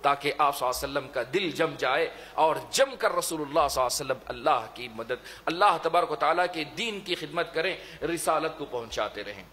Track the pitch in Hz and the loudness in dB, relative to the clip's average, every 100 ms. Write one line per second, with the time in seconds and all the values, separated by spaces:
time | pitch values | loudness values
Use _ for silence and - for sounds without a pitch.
0 | 147 143 147 - 143 139 127 123 139 139 | 2 2 0 4 2 4 -2 0 -2 -4
1 | 131 127 120 170 185 127 160 139 131 139 | -2 -4 -2 0 0 0 0 2 0 2
2 | 160 - - - 160 139 - - 269 247 | 0 -4 -8 2 4 2 -2 2 2 2
3 | 214 175 170 160 143 156 143 131 127 - | 0 0 -2 -4 0 4 4 4 2 0
4 | 139 127 - 123 143 135 110 - 123 113 | -2 -4 -4 -2 2 2 0 -10 -10 -10
5 | 117 123 - - - 170 202 165 165 170 | -4 -6 -6 -6 -4 4 4 4 2 2
6 | 160 151 147 170 180 175 143 - 226 202 | 2 0 2 4 2 -2 -6 -4 -6 -6
7 | - 170 151 165 170 160 180 165 - - | -4 -4 -4 -4 -2 -2 -2 -4 -10 -6
8 | 151 165 - 156 156 160 143 120 113 117 | -4 -2 2 2 0 -4 -6 -6 -6 -4
9 | 104 104 101 98 90 | -4 -4 -10 -12 -16